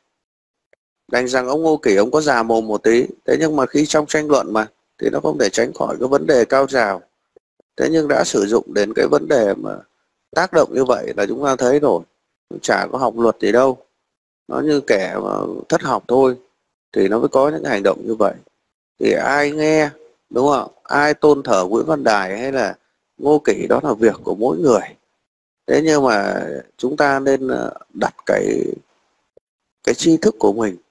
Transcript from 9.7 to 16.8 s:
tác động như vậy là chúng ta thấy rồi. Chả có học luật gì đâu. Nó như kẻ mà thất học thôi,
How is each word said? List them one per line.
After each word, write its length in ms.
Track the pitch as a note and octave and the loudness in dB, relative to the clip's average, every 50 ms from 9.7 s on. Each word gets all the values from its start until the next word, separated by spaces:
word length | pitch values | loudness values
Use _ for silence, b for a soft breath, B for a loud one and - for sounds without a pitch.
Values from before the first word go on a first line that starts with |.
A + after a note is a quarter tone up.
| G2+ - - _ _ _ _ _ _ _ _ _ - | -10 -12 -16 _ _ _ _ _ _ _ _ _ -4
tác 180 | E3 F3 F#3 - | -4 -4 0 2
động 220 | D#3+ C#3 - - | 2 2 2 0
như 100 | B2+ C3+ | -2 0
vậy 280 | B2+ A#2+ - - - - | 0 0 -2 -2 -6 -4
là 100 | - G2+ | -4 -2
chúng 180 | G2+ A2+ B2+ C#3+ | -2 -2 -4 -2
ta 120 | C#3 C3 | -2 -2
thấy 240 | B2 B2+ B2 C3+ D3 | 0 2 2 2 2
rồi. 200 | D3 C3 F#2 E2+ E2+ _ _ _ _ _ _ _ _ - - G2+ - | 2 2 0 0 -2 _ _ _ _ _ _ _ _ -16 -16 -10 -4
Chả 240 | - A2 G2 F#2 F2+ - | -2 -2 0 -2 -4 -4
có 60 | C3 | -2
học 200 | C3+ A2+ A2+ A#2 | -2 -2 -2 0
luật 180 | A#2 A2+ A2 - | 0 0 0 0
gì 120 | - G2+ G#2 | 0 2 2
đâu. 260 | A#2+ C3 C3+ B2+ - _ _ _ _ _ _ _ _ _ _ _ _ _ - | 4 4 2 0 -2 _ _ _ _ _ _ _ _ _ _ _ _ _ -10
Nó 120 | - C3+ | -6 -4
như 200 | C#3 D#3 D3 C#3+ | -2 0 -2 -2
kẻ 360 | B2+ - A2+ G2 F#2 F2 E2 G2+ G2 | 0 0 0 0 0 -2 -6 -6 -6
mà 80 | G2 G2+ G2+ F#2+ F2+ F2+ - - - | -4 -4 -4 -6 -6 -8 -10 -6 -4
thất 140 | - - - | -4 -2 0
học 220 | C#3 B2 G2 - - | 0 -2 -2 -2 0
thôi, 280 | A#2+ C3 C3+ C3 B2 B2+ _ _ _ _ _ _ _ _ | 2 4 4 2 2 -2 _ _ _ _ _ _ _ _